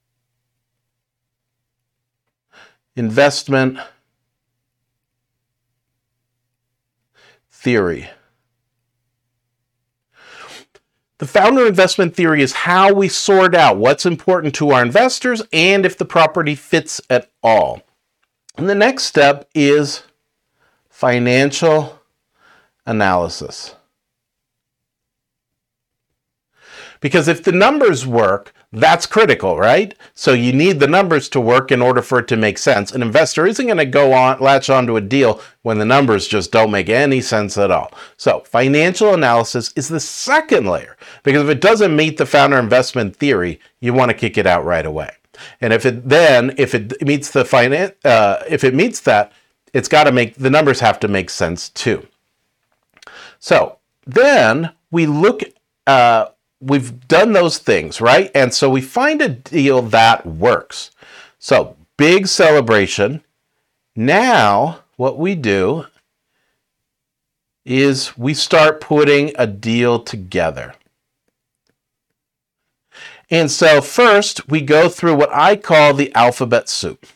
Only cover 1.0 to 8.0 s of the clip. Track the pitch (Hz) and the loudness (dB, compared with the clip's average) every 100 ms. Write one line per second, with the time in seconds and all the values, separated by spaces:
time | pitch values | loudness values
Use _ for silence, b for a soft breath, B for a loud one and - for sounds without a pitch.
1 | _ _ _ _ _ _ _ _ _ _ | _ _ _ _ _ _ _ _ _ _
2 | _ _ _ _ _ b b b _ - | _ _ _ _ _ b b b _ -8
3 | 113 113 143 - - 135 131 131 B _ | -4 0 0 0 -2 -2 -2 -4 B _
4 | _ _ _ _ _ _ _ _ _ _ | _ _ _ _ _ _ _ _ _ _
5 | _ _ _ _ _ _ _ _ _ _ | _ _ _ _ _ _ _ _ _ _
6 | _ _ _ _ _ _ _ _ _ _ | _ _ _ _ _ _ _ _ _ _
7 | _ _ _ _ _ _ 127 117 90 71 | _ _ _ _ _ _ -2 -2 -2 -6